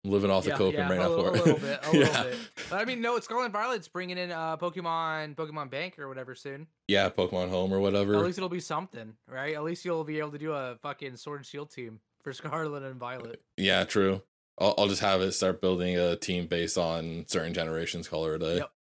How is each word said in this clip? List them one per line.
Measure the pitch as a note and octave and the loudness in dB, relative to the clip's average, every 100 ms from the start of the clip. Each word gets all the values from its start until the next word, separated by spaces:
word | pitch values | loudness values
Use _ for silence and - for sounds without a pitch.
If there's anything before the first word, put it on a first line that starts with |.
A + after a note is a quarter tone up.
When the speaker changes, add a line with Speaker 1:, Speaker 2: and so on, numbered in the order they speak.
Speaker 1:
I'm | G2 | 4
living | G2+ G2+ | 4 6
off | F#2+ | 4
the | F#2 | 2
Speaker 2:
Yeah, | - | 2
Speaker 1:
copium | F#2+ | 2
Speaker 2:
yeah, | - - | 2 2
Speaker 1:
right | - | 2
Speaker 2:
a | |
Speaker 1:
now | F2+ | 4
Speaker 2:
little, | E3 | 2
Speaker 1:
for | - | 4
it. | - | 6
Speaker 2:
a | |
little | E3 C#3+ | 6 4
bit, | C#3+ C#3+ | 0 -4
Speaker 1:
<laughs> | |
Speaker 2:
a | D3+ | 4
little | D#3+ | 6
Speaker 1:
Yeah. | A#2+ A#2+ | 6 4
Speaker 2:
bit. | B2 B2 - - - | 0 -4 -10 -14 -4
But | F#3 | -2
I | |
mean, | A#3 B3 | -2 -2
no, | A#3 A#3+ | -2 -2
it's | |
Scarlet | - A#3 B3 | -2 -4 -2
Violet's | G3+ A#3 A#3 D#3+ | -2 -2 -4 -6
bringing | F3+ F3+ F3+ | -8 -6 -6
in, | F3+ | -4
uh, | E3 D#3+ D#3+ | -4 -4 -2
Pokemon, | F3 F3 E3+ E3 D#3+ D#3 D3+ | -4 -4 -2 -2 -2 -4 -6
Pokemon | C#3+ D#3 D3+ C#3 | -6 -6 -6 -6
Bank | C3+ F3+ E3+ | -6 -6 -8
or | C#3 | -10
whatever | C3 B2+ | -10 -12
soon. | B2 C#3+ C#3 D#3+ _ - | -12 -10 -12 -14 _ 0
Speaker 1:
Yeah, | G2 F#2+ | 2 2
Pokemon | - F2+ F#2 F2+ | 2 0 0 0
Home | F#2 F#2+ | 0 2
or | F#2+ | 2
whatever. | G2 G2+ G2+ | 2 2 4
Speaker 2:
At | G#2 | 4
least | F3+ F#3 | 2 0
it'll | F#3 | -4
be | F3 | -6
something, | - D#3 F#3 B2 A2 A2 _ | -4 -6 -6 -12 -16 -18 _
right? | C3 C#3+ | -8 -6
At | D3+ | -4
least | D#3 F3 | -4 -4
you'll | F3+ E3 | -2 -2
be | D3+ D3+ | -2 -4
able | D3+ | -4
to | D3 | -4
do | D#3 | -4
a | D3 B2+ A#2 | -4 -4 -8
fucking | D3 C#3 C#3 A#2+ | -10 -8 -10 -10
Sword | D3 C#3+ | -12 -12
and | |
Shield | C3 C#3+ D3 | -10 -12 -12
team | - A#2 A2 _ _ | -12 -12 -14 _ _
for | C#3+ | -12
<laughs> | |
Scarlet | C3 D3+ D#3 D#3 D3 | -10 -6 -4 -4 -6
and | C3+ B2+ | -10 -10
Violet. | A#2+ B2+ A#2 A#2 _ - | -10 -10 -12 -14 _ 0
Speaker 1:
Yeah, | F#2+ F#2+ | 4 4
true. | F#2 G#2+ F#2+ F#2+ - _ _ - | 4 4 4 2 -6 _ _ 2
I'll, | G2 | 2
I'll | - G2+ | 4 2
just | F#2 | 4
have | G#2 F#2+ | 4 4
it | F#2+ | 2
start | - F#2+ F2+ | 2 2 2
building | F#2 F2+ F2+ F2 | 2 2 2 4
a | F2 | 2
team | E2+ - F2+ E2+ | 2 0 -2 0
based | E2+ E2 F2+ | -2 0 0
on | E2+ E2 E2 E2 D#2+ | 0 -2 -4 -8 -2
certain | F2+ D#2+ | -2 0
generations, | E2+ D#2+ D#2+ E2 E2+ E2 | -2 -2 -2 -2 -6 -4
call | D#2+ | -2
it | D#2+ | 0
a | D#2 | 0
day. | D#2 E2+ | 0 0
Speaker 2:
Yep. | C#3 _ | -2 _